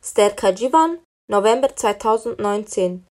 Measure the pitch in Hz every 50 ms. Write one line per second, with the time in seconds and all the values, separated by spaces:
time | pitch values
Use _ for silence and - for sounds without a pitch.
0 | - - - 233 208 208 202 - - 190 185 190 233 262 285 320 320 330 339 339
1 | _ _ _ _ _ - 208 202 196 220 233 262 269 269 - - - 208 202 208
2 | - 220 220 220 - 233 233 - 208 208 202 208 208 - - 208 185 180 180 180
3 | _ _ _